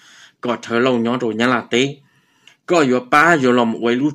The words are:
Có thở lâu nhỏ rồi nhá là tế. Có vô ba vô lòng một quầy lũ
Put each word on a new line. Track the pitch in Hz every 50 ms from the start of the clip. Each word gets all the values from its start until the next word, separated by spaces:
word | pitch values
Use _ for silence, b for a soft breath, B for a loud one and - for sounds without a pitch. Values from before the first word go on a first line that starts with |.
| B B B B B B B B
Có | - 123 113 117
thở | - - 117 117
lâu | 127 131 123
nhỏ | 117 113 117 123
rồi | 127 127 110 107
nhá | 110 120
là | 127 123 110
tế. | 107 - 120 120 135 143 147 - b b b b b b b b b b b b b
Có | - 175 165 143 127
vô | 127 123
ba | 123 - 151 147 156 170 170
vô | 143 131 123
lòng | 123 123 117 113
một | 110 78
quầy | 113 117 120
lũ | 127 143 151